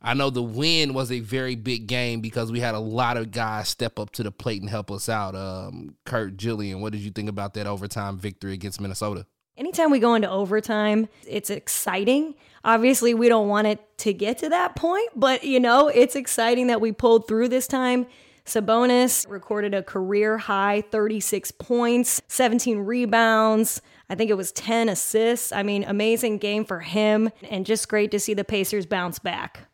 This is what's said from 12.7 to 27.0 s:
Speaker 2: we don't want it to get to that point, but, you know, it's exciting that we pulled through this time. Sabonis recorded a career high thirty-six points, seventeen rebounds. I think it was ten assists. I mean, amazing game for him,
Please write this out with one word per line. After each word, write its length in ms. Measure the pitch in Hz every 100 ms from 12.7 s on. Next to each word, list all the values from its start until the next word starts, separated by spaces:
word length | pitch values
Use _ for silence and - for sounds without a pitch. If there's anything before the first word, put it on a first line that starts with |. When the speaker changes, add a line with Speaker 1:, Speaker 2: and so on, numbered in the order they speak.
| 226 240 254 240 233
Speaker 2:
we 120 | 240
don't 200 | 233 202
want 180 | 208 214
it 140 | 214 _ -
to 140 | 214
get 240 | 196 202 247
to 100 | 311
that 260 | 349 359 -
point, 340 | 330 370 466 247
but, 280 | 262 262
you 160 | 277 262
know, 280 | 247 247 294
it's 280 | 247 254 277
exciting 520 | 254 - 226 247 247
that 140 | 233
we 100 | 220
pulled 360 | 208 247 226 220
through 220 | 220 247
this 180 | 254 247
time. 380 | 262 254 247 247 - _ _ -
Sabonis 840 | 226 208 226 247 247 254 - -
recorded 440 | 202 - 208 208
a 100 | 196
career 540 | 190 196 185 202 214 220
high 440 | 208 196 202 208
thirty-six 680 | 208 220 208 214 - 202 -
points, 680 | - - 240 240 240 240 - _
seventeen 520 | - 247 226 247 214
rebounds. 1000 | 202 247 240 226 226 220 220 220 226 - _ - _
I 60 | 190
think 160 | 220
it 40 | 202
was 160 | 185
ten 380 | - - 233 226
assists. 640 | 175 - 220 226 240 -
I 120 | 208
mean, 200 | 202 202
amazing 560 | - 202 214 226 240 208
game 260 | 208 208 214
for 140 | 180
him, 500 | 160 190